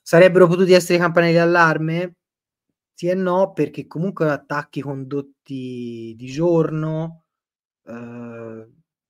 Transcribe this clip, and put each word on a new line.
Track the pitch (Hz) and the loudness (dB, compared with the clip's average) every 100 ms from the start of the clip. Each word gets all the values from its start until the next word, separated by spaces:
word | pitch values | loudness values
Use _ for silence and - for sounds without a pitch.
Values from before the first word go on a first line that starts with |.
Sarebbero | - 170 185 180 180 | 4 6 6 6 4
potuti | 175 185 | 4 4
essere | 180 175 175 | 4 4 0
campanelli | 175 170 170 | 2 2 2
d'allarme? | 165 170 175 165 156 160 160 180 _ _ _ _ _ _ _ _ | 2 2 4 2 2 -4 -4 -8 _ _ _ _ _ _ _ _
Sì | _ 170 | _ -4
e | |
no, | 185 185 180 190 | -2 0 0 0
perché | 190 147 - - | -2 -4 -6 -12
comunque | 151 190 - 156 | -8 -8 -2 -2
attacchi | 143 _ 147 - 151 | -2 _ -8 -8 -12
condotti | 139 135 131 143 139 _ _ 135 127 123 120 117 113 113 | -10 -10 -8 -8 -10 _ _ -12 -10 -10 -12 -12 -14 -16
di | 127 | -12
giorno, | 135 175 170 151 156 156 156 165 165 _ _ _ _ _ _ | -2 0 2 0 -4 -6 -6 -8 -12 _ _ _ _ _ _
ehm, | - 117 120 120 117 117 113 113 113 _ _ _ | -20 -18 -16 -16 -16 -16 -16 -18 -20 _ _ _